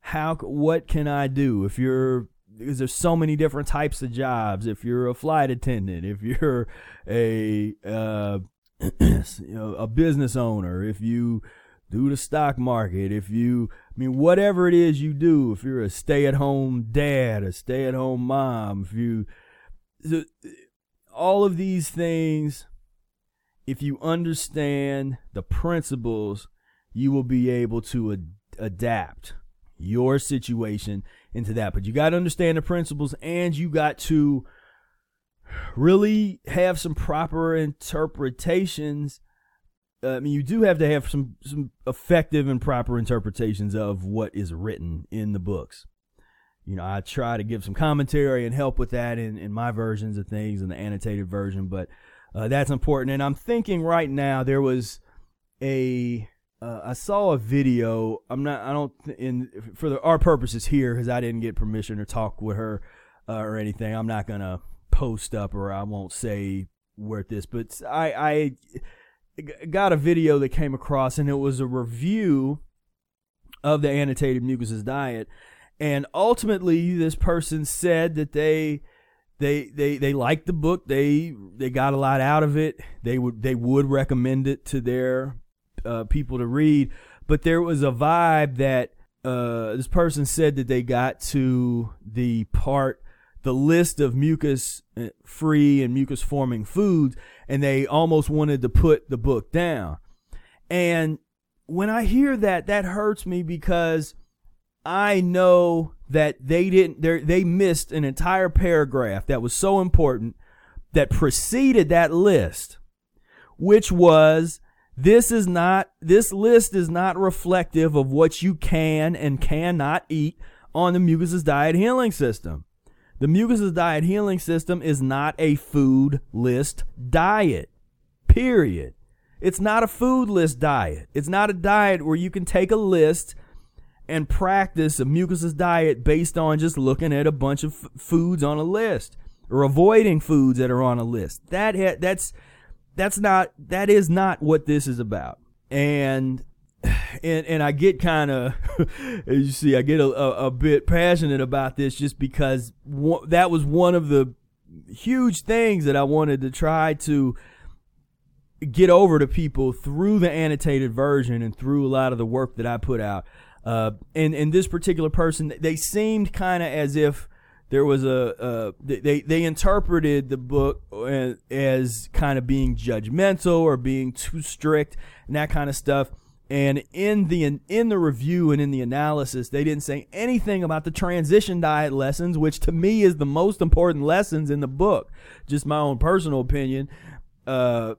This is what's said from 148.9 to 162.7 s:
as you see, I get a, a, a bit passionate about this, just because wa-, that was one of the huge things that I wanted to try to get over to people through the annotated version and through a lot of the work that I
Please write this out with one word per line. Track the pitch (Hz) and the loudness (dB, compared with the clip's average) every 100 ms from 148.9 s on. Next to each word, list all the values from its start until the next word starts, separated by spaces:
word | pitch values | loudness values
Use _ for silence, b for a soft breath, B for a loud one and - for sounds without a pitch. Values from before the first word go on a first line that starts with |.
| B 269 226 - | B -10 -10 0
as | 135 139 | 0 0
you | |
see, | 131 151 131 | 0 2 4
I | |
get | 131 156 | 4 4
a, | 139 | 2
a, | 123 139 104 131 | 2 -2 0 -4
a | |
bit | 127 151 143 - | 0 2 4 4
passionate | 170 175 175 156 135 | 4 4 4 2 0
about | 135 139 131 - | 0 -2 -4 -2
this, | 139 | -4
just | - 143 - | -2 -6 -4
because | 135 - 139 131 113 - | -6 0 0 0 -4 -16
wa-, | 135 143 151 170 151 | -12 -2 0 0 2
that | 170 180 | 4 4
was | 165 | 2
one | 143 160 180 | 2 4 6
of | 180 151 | 4 4
the | 143 131 117 _ _ _ 82 - | 4 4 -4 _ _ _ -20 -20
huge | 104 226 262 247 180 | -10 -2 2 2 0
things | - 226 226 196 | 0 2 2 2
that | 143 139 | 2 2
I | |
wanted | 139 156 151 139 | 2 2 2 0
to | 131 | -4
try | 131 156 160 156 | -2 0 2 0
to | 151 - 147 131 117 b b b b _ _ _ _ _ _ _ _ 151 | 0 0 2 2 -2 b b b b _ _ _ _ _ _ _ _ -6
get | 117 185 | 4 8
over | 175 196 156 | 8 8 6
to | 143 | 4
people | - 156 135 131 | 2 0 0 -2
through | 123 147 143 196 214 | -2 -6 -2 2 4
the | 175 | 4
annotated | 156 156 147 160 139 131 | 2 0 0 0 0 0
version | 113 139 143 120 117 | 0 2 2 2 -2
and | 117 - | -4 -6
through | 127 143 135 | -2 0 2
a | |
lot | 131 131 | 0 0
of | 123 | -2
the | 113 | -2
work | 127 131 - | -2 -4 -4
that | |
I | 113 | -4